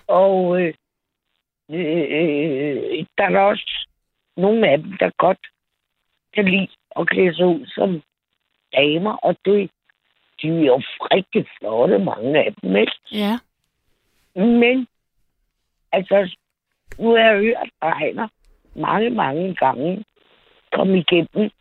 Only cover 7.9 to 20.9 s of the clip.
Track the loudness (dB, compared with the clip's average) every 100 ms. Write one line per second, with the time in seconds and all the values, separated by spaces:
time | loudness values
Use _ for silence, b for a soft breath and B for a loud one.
7.9 | -4 -8 _ _ _ _ _ _ 0 0
8.9 | 0 -2 -2 -2 -2 0 0 -2 _ _
9.9 | _ _ _ _ -8 -4 0 4 2 0
10.9 | -10 -2 -2 0 -4 -4 -8 -6 0 2
11.9 | 2 0 -4 -2 0 0 -4 -2 0 0
12.9 | -4 _ -6 -4 -4 -8 _ _ _ _
13.9 | _ _ _ _ -2 2 4 4 2 -4
14.9 | _ _ _ _ _ _ _ _ _ _
15.9 | -4 0 0 0 -6 _ _ _ _ -20
16.9 | -4 2 4 6 4 2 -2 -6 -6 -4
17.9 | -2 -4 -4 -8 _ _ _ _ -8 -4
18.9 | -2 -2 -2 -2 -4 -6 -2 -2 -2 -4
19.9 | -6 -10 _ _ _ _ _ _ -2 2